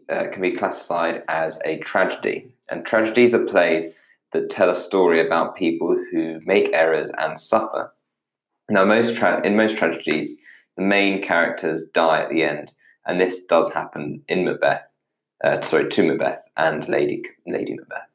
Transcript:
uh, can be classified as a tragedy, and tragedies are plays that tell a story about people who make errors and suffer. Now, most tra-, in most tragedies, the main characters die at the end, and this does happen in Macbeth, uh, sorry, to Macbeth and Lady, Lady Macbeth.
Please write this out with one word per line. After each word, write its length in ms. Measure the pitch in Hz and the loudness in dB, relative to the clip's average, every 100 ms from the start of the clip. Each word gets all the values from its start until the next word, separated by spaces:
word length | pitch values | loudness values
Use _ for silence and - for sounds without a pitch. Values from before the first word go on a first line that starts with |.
| - | -8
uh, 200 | 80 85 | -4 -4
can 100 | 98 | -2
be 120 | 92 | -4
classified 680 | 87 95 - - 87 82 85 - | -2 -4 -6 -6 -2 -2 -4 -4
as 340 | 80 80 - | -4 -4 -4
a 140 | - 78 | -6 -6
tragedy, 720 | - 98 92 - - - - _ - | -4 0 0 0 -4 -6 -10 _ -12
and 120 | - | -10
tragedies 520 | - 113 110 123 120 113 | -2 0 2 6 6 6
are 100 | 92 | 2
plays 400 | 98 85 82 82 - _ _ _ | 2 4 2 -2 -14 _ _ _
that 180 | 82 78 | -4 -4
tell 220 | - 92 | 0 2
a 40 | 90 | 2
story 480 | - 98 87 82 | 0 2 4 4
about 320 | - 82 78 - | 2 0 -2 -2
people 400 | 85 85 85 90 - | -2 0 0 -2 -2
who 280 | 85 80 80 82 | -4 -4 -6 2
make 280 | 101 - | 2 4
errors 380 | 82 80 78 78 - | 2 2 2 -2 -4
and 200 | 78 - | -6 -4
suffer. 540 | - 110 - - - _ _ _ _ _ _ _ - | 0 0 0 -6 -8 _ _ _ _ _ _ _ 0
Now, 140 | 101 98 | 2 4
most 300 | 110 117 - | 4 2 2
tra-, 300 | 98 87 107 | 0 2 2
in 100 | 104 | 4
most 220 | 107 - | 2 2
tragedies, 580 | 82 82 80 78 78 - - - _ - | -2 -2 -2 -2 -4 -12 -20 -20 _ -4
the 60 | |
main 400 | 98 101 98 95 | 0 2 2 0
characters 680 | - 85 82 82 82 80 - | 0 0 0 -2 -4 -4 -4
die 340 | 85 82 78 | 0 2 2
at 80 | - | 0
the 100 | 80 | 0
end, 300 | 76 73 - _ _ _ - | 0 -2 -10 _ _ _ -6
and 160 | 90 | 0
this 240 | 90 - - | 0 -2 0
does 260 | 85 80 | 2 2
happen 520 | 80 80 78 73 71 - | -2 -8 -10 -10 -10 -4
in 160 | 90 90 | -2 -2
Macbeth, 360 | - 69 - - _ _ _ _ _ | 0 0 0 -6 _ _ _ _ _
uh, 180 | 71 80 | -2 -2
sorry, 280 | - 80 - | 0 0 0
to 180 | - 85 | 2 2
Macbeth 340 | 80 - - - - | 2 -2 -6 -10 -2
and 320 | 80 78 78 | -2 -2 -4
Lady, 320 | 71 71 - - - - | -2 0 -4 -10 -16 -8
Lady 300 | - - - | -6 -6 -8
Macbeth. 340 | - - - | -12 -16 -16